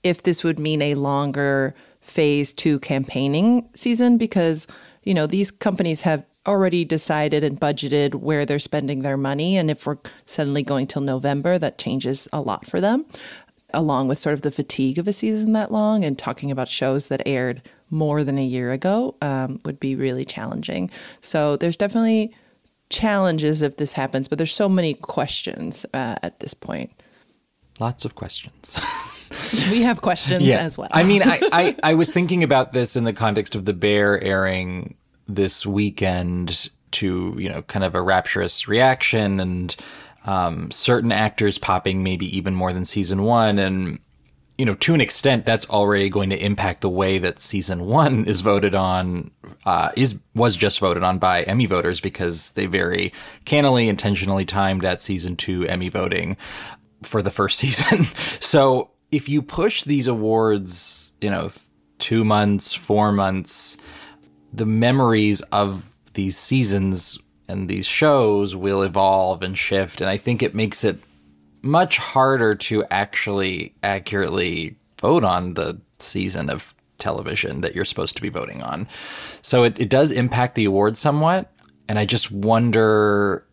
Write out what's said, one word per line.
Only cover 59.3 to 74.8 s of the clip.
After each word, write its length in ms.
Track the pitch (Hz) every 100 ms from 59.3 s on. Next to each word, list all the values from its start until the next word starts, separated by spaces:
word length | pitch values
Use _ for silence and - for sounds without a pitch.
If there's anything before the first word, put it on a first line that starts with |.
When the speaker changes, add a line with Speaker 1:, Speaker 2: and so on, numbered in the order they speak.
| 147
Speaker 2:
push 420 | - - 208 -
these 240 | 139 147 123
awards, 1080 | 117 110 110 110 104 92 90 - - - _
you 80 | 104
know, 180 | 95 85
th-, 140 | - _ _ _ _
two 260 | - 113
months, 480 | 107 104 104 101 -
four 400 | - - 104 104
months, 640 | 101 95 95 85 - - - - - - - _ _ _
the 140 | -
memories 760 | 110 110 117 135 123 110 104 101
of 540 | - 104 101 95 - _ _
these 220 | - 95 95
seasons 800 | - 131 110 98 95 92 - - _ _ -
and 220 | 95 95
these 160 | 95
shows 680 | 92 - 156 139 110 101 101
will 280 | 92 98 98
evolve 640 | 98 92 95 95 92 87
and 140 | 92 95
shift. 440 | - 98 95 -
And 80 | 95
I 80 | 98
think 260 | - 120
it 100 | 123
makes 300 | 107 110 -
it 160 | 110 90 _ _ _ _ _ _
much 360 | 135 160 180 -
harder 560 | - 135 135 135 110
to 280 | 104 - 107 -
actually 840 | 92 104 - - 101 95 87 - _
accurately 920 | 101 98 92 101 90 92 90 82 78 -